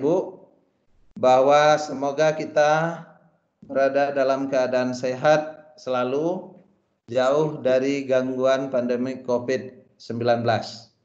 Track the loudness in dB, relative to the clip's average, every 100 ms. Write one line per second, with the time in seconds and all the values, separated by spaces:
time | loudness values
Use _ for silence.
0 | 0 0 -2 -12 _ _ _ _ _ _
1 | _ -2 4 6 6 6 6 4 0 -6
2 | -6 0 0 0 -2 2 2 2 0 -6
3 | -14 _ _ _ _ _ -6 0 2 2
4 | 0 0 0 0 -2 -2 0 0 -2 -4
5 | -6 -2 2 2 0 -12 -20 -16 -6 -4
6 | -2 -2 -2 -4 -10 -20 _ _ _ _
7 | -6 0 2 2 0 -2 0 0 0 -2
8 | 0 0 0 -2 0 0 -2 -2 -2 -2
9 | -4 -6 -4 -4 -2 -4 -6 -16 _ _
10 | -10 -4 0 0 0 -2 -4 -14 -20 _